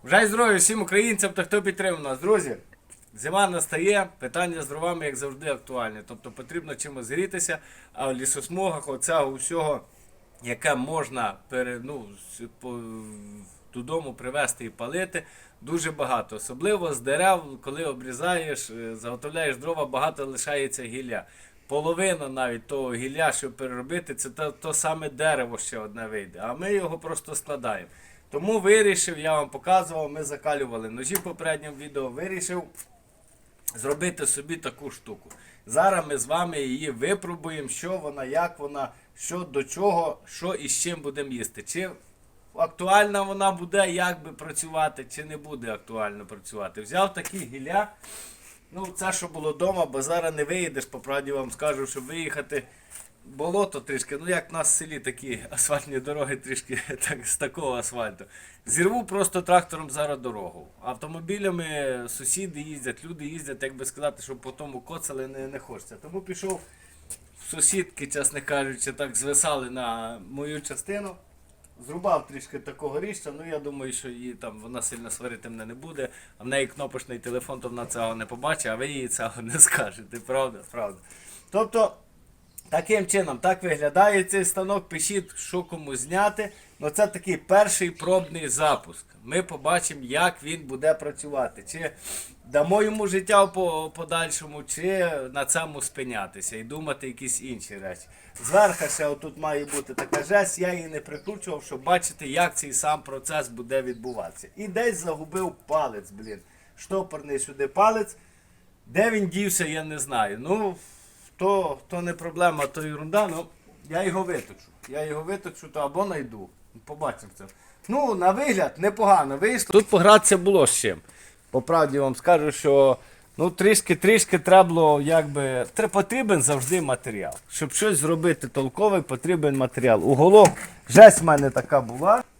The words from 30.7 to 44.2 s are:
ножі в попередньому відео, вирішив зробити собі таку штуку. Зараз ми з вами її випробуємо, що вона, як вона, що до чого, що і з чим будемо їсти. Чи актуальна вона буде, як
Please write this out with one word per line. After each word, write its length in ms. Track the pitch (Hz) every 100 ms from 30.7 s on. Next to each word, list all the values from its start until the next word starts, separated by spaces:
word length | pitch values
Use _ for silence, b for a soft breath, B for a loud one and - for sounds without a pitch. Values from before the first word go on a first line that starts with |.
| 113 110
ножі 240 | 117 131
в 80 | 190
попередньому 540 | 180 170 165 151 151 139
відео, 320 | 147 139 131
вирішив 540 | 123 185 185 175 180 - - - _ _ _ _ _ _ _ -
зробити 520 | 110 131 147 180 175 139
собі 300 | 143 147 165
таку 340 | 139 - 143
штуку. 400 | - - 104 - B B B 101
Зараз 400 | 127 190 185 151
ми 120 | 139
з 80 | 123
вами 360 | 165 175 156
її 280 | 135 131 151
випробуємо, 760 | 117 143 196 180 170 170 156 135
що 300 | - 170 190
вона, 260 | 151 143
як 340 | 131 151 170 -
вона, 300 | 143 143 127 B B -
що 220 | - 175
до 260 | 175 135
чого, 540 | 135 - 202 170 165 -
що 300 | - - 175
і 140 | 180 160
з 140 | -
чим 180 | 170 165
будемо 320 | 143 139 139
їсти. 300 | 123 107 -
Чи 280 | - 170 185 - _ _ _ _ _
актуальна 680 | - 220 - 185 202 208 202
вона 300 | 196 196 196
буде, 380 | 180 175 196 185
як 320 | 175 180 170